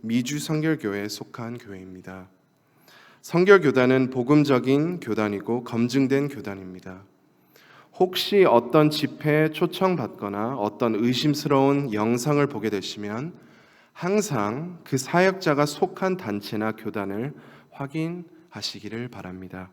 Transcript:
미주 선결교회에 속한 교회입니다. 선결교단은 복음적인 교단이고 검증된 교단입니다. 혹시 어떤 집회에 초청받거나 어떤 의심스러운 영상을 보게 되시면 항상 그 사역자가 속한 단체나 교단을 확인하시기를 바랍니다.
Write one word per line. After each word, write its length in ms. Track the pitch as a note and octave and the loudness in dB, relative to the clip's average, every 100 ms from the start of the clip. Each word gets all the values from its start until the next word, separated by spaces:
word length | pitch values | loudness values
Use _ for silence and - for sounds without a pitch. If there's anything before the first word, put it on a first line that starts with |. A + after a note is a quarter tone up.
미주 360 | A2 A#2+ B2 D3 | 0 -2 -2 -6
선결교회에 680 | D3 D#3 D#3+ D#3 G#2+ G2+ G#2 | -4 -2 0 -2 -2 -4 -6
속한 500 | - - - A2+ A#2+ | -10 -12 -12 -12 -12
교회입니다. 720 | G#2 F#2+ F#2 F#2 F2+ F#2 F#2+ _ _ _ _ _ _ - - _ | -14 -16 -16 -16 -16 -16 -18 _ _ _ _ _ _ -20 -20 _
선결교단은 880 | - E3 F#3 G3 D3+ B2+ B2+ C3 B2+ | -2 2 8 8 8 4 4 4 2
복음적인 920 | B2+ A#2+ D3+ D3 B2+ A#2 C#3 E3 F3+ | -2 4 4 6 2 4 2 2 -4
교단이고 640 | - G#2+ G#2+ G2+ G2 A#2+ | -4 -2 0 -2 -2 -4
검증된 640 | A#2+ A#2 A#2+ C3 C3 C#3 C#3+ | -2 -2 0 2 2 0 -2
교단입니다. 760 | A2+ G#2 G2 F#2 F#2 F#2 F#2 G2+ _ _ _ _ _ _ - _ | -6 -10 -10 -12 -16 -16 -18 -20 _ _ _ _ _ _ -20 _
혹시 500 | - F#3 F#3 - G3+ | -2 0 0 2 6
어떤 460 | E3+ A#2 - D#3 D3+ | 8 6 6 4 4
집회에 600 | D3+ - - D3+ D3+ D#3 | 2 -4 -2 0 2 2
초청받거나 1040 | D#3 F3 - F#3+ E3+ G#2+ - G#2 G2+ A2+ C3+ | 0 -4 0 0 0 -4 -6 -6 -4 -4 -2
어떤 380 | G#2 - A#2 | -4 0 0
의심스러운 960 | G#2+ A#2+ C3 D3+ D3 D3+ C#3 C#3 C#3+ C#3 | 2 0 2 0 0 2 4 4 2 0
영상을 540 | G#2 G#2+ A#2+ C3 D3 C#3+ | -2 0 0 0 0 0
보게 240 | A#2+ G#2+ | -2 -4
되시면 600 | G2+ F#2 - G#2 A2 D#3 - - - _ _ _ | -4 -6 -10 -8 -8 -8 -12 -20 -20 _ _ _
항상 880 | - F3 G#3 G#3 B2+ G2+ A#2+ E3+ F3 | -8 -2 0 0 -2 -2 -4 -8 -14
그 120 | - C3 | -4 -4
사역자가 680 | - F3 F#3+ F#3 E3 C#3+ D3 | 0 2 2 2 0 2 0
속한 500 | - F#3 - F#3+ F#3 | 0 -4 -2 -2 -2
단체나 560 | A#2 G#2 - A2 A2 | -4 -6 -6 -4 -4
교단을 640 | G#2+ G#2+ G#2+ G2 G2+ C3+ C#3+ - - _ | -6 -8 -6 -6 -6 -8 -10 -20 -20 _
확인하시기를 1400 | - C#3 D#3 E3 F3 E3 - _ A2 - G2+ G2+ A2 B2 | -14 -10 -6 -6 -8 -14 -20 _ -10 -10 -10 -10 -10 -10
바랍니다. 640 | G2+ F#2 F#2 F#2 F#2 F#2 | -12 -12 -12 -12 -14 -14